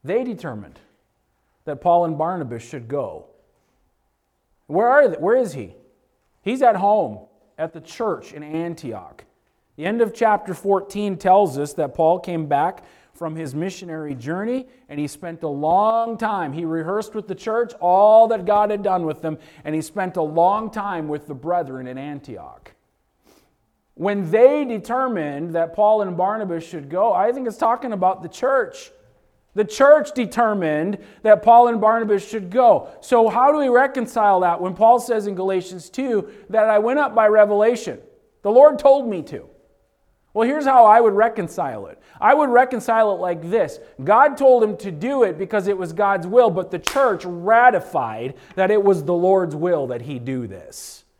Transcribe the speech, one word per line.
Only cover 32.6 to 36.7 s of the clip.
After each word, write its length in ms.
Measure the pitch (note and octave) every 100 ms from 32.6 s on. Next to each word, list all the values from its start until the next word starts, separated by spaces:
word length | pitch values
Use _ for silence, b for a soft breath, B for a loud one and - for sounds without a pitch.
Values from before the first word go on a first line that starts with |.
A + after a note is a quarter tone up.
| A#3+ D#3+ B B
So 280 | - A#3+ A3+
how 220 | A3 C4+
do 80 | D4+
we 100 | C#4
reconcile 720 | A#3+ C4+ C4 A3+ A#3 G#3 F#3+
that 200 | F3+ E3+
when 140 | F3+
Paul 260 | E3+ A3 B3
says 260 | A#3+ A3+ G3+
in 80 | F#3
Galatians 520 | F#3+ F#3+ F3+ F3+ -
two 420 | - C4+ A3 B B B
that 140 | A3
I 140 | A3